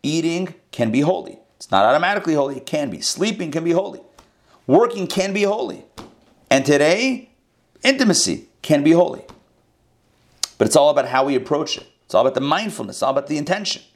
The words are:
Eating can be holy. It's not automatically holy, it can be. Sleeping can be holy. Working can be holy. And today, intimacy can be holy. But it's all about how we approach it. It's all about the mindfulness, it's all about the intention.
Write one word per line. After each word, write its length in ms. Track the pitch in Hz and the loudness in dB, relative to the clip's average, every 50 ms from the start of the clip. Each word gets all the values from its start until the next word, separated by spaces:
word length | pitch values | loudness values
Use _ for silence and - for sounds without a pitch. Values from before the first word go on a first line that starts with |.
Eating 520 | - 139 156 165 160 165 165 175 185 175 - _ _ _ | -4 -2 -2 0 -2 -2 -2 -2 -6 -6 -10 _ _ _
can 180 | - - 120 113 | -4 -4 -2 0
be 100 | 110 131 | 2 2
holy. 380 | 147 156 185 180 - - - - _ _ _ | 2 2 0 -2 -4 -12 -18 -20 _ _ _
It's 140 | _ - - | _ -8 0
not 140 | - 95 101 | 2 4 4
automatically 500 | 113 131 151 175 185 208 208 - 170 156 | 4 4 4 2 0 -2 -2 -2 -2 0
holy, 220 | 147 139 139 139 | 0 0 -2 -4
it 100 | 127 - | -10 -10
can 240 | - - 151 147 127 | -6 -6 -4 -4 -6
be. 100 | 90 - | -8 -6
Sleeping 500 | - - - - 185 220 214 214 180 160 | -6 -6 -4 -2 -2 -2 -2 -4 -6 -6
can 140 | 135 165 165 | -6 -4 -2
be 60 | 170 | 0
holy. 300 | 165 175 196 202 - - - _ _ - _ _ _ _ _ _ _ _ _ | 0 0 0 -2 -8 -16 -20 _ _ -20 _ _ _ _ _ _ _ _ _
Working 400 | - 131 185 233 233 233 196 185 | 4 4 4 4 4 0 -6 -6
can 260 | - - 190 180 196 | -6 -4 -4 -4 -2
be 120 | 190 208 202 | -2 -2 0
holy. 400 | 196 208 196 127 107 - - - _ _ - - - _ _ _ _ _ _ _ _ | 0 0 -2 -4 -8 -10 -14 -18 _ _ -20 -20 -20 _ _ _ _ _ _ _ _
And 160 | 127 139 131 | 0 0 2
today, 640 | 139 147 143 147 156 175 208 247 262 254 - - _ _ _ _ _ _ _ _ _ _ _ | 2 2 4 4 4 4 2 2 -2 -2 -4 -8 _ _ _ _ _ _ _ _ _ _ _
intimacy 640 | - 254 277 269 269 214 170 - - 101 80 - - _ _ _ | 0 0 2 4 2 2 2 2 0 -2 -4 -6 -8 _ _ _
can 200 | - - 156 143 | -2 0 0 4
be 80 | 143 156 | 4 4
holy. 300 | 165 170 180 160 - - - - - _ _ _ _ _ _ _ _ _ _ _ _ _ _ _ _ _ _ _ _ _ - - _ _ | 6 6 4 2 0 -12 -16 -20 -20 _ _ _ _ _ _ _ _ _ _ _ _ _ _ _ _ _ _ _ _ _ -12 -12 _ _
But 80 | 110 | 0
it's 100 | 107 - | 4 4
all 140 | 151 143 147 | 4 4 6
about 180 | 147 143 131 123 | 4 2 0 0
how 160 | 123 131 135 | 0 0 0
we 100 | 143 139 | 0 0
approach 420 | 127 131 - 156 147 156 - - | -2 -2 -2 -4 -4 -2 -6 -8
it. 100 | - - _ _ _ _ | -10 -12 _ _ _ _
It's 100 | _ - | _ 0
all 80 | - | 2
about 120 | 120 131 135 | 2 2 0
the 60 | 123 | -2
mindfulness, 560 | 135 143 156 185 220 214 - - 113 98 92 | -2 -2 -2 -2 -4 -6 -10 -10 -12 -12 -8
it's 60 | - | -4
all 80 | - 131 | -4 -2
about 160 | 135 143 139 - | -2 -2 -4 -4
the 100 | 151 147 | -6 -6
intention. 440 | 139 147 180 208 208 - - - - _ _ | -2 -4 -4 -4 -4 -8 -10 -10 -12 _ _